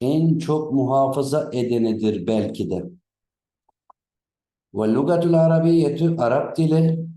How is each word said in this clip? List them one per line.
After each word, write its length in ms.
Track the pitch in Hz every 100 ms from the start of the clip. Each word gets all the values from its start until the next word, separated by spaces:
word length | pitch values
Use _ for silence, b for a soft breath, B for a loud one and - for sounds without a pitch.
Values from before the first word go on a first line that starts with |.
en 360 | 123 156 165 139
çok 360 | - 151 151
muhafaza 760 | 135 127 135 135 143 131 151 -
edenidir 720 | 123 117 120 113 107 107 95 87
belki 420 | 110 98 - 87
de. 140 | 92 90 - _ _ _ _ _ _ _ _ _ _ _ _ _ _ _ _ _
Ve 200 | 104 107
lugatul 400 | 117 143 175 170
arabiyyetu, 840 | 165 160 165 165 165 143 - 165 165
Arap 400 | 120 131 - -
dili, 480 | 160 160 160 160 -